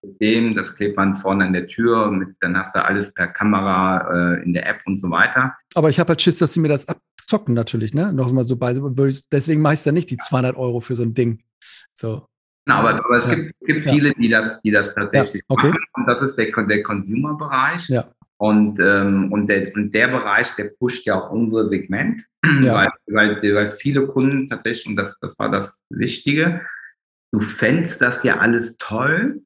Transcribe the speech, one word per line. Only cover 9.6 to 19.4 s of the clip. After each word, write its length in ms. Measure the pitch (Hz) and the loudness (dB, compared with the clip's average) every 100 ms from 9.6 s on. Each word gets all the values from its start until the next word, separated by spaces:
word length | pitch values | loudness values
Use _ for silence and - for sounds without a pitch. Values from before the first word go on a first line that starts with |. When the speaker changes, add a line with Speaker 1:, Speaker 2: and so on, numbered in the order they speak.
Speaker 2:
mach 120 | 151 | 2
ich 100 | 151 | 2
dann 120 | - | 2
nicht 140 | 160 165 | 0 -2
die 60 | 123 | -8
zweihundert 400 | - 131 127 127 | -2 0 0 -2
Euro 220 | 127 120 | -4 -4
für 160 | - | -6
so 80 | 123 | -4
ein 120 | 117 | -2
Ding. 280 | 113 120 113 _ _ - - _ | 0 0 -2 _ _ -20 -20 _
So. 320 | - 113 117 - _ _ _ - | -12 -8 -8 -12 _ _ _ 0
Speaker 1:
Na, 80 | 107 | 2
aber, 280 | 113 110 | 4 2
aber 200 | - 120 | 2 2
es 40 | 120 | 2
Speaker 2:
Ja. 40 | |
Speaker 1:
gibt, 180 | - - - | -2 -2 -10
es 60 | - | -2
gibt 200 | 156 139 | -2 2
Speaker 2:
Ja. 60 | |
Speaker 1:
viele, 200 | 143 143 | 4 4
die 140 | 135 117 | 2 2
das, 320 | 110 110 - | 2 0 -4
die 80 | 110 | 2
das 240 | 104 98 | 2 0
tatsächlich 480 | - 101 135 - 98 | -4 0 0 0 -4
Speaker 2:
Ja, 120 | - | -2
okay. 140 | 131 139 | 2 2
Speaker 1:
machen. 140 | 165 - | 2 -4
Und 120 | - 120 | -4 0
das 160 | 120 | 0
ist 140 | 117 - | -2 -2
der 160 | 110 | -2
Con-, 160 | - 101 | 0 0
der 140 | 104 | 0
Consumer-Bereich. 1040 | 104 101 95 113 147 151 147 135 135 175 170 | 0 -6 -4 -4 -4 -6 -4 -2 -2 -2 -2
Speaker 2:
Ja. 180 | 123 - _ _ _ | -2 -2 _ _ _
Speaker 1:
Und, 380 | 107 107 104 101 | 2 4 2 4
ähm, 540 | 92 101 101 98 95 | 4 4 2 2 0
und 160 | 101 | -2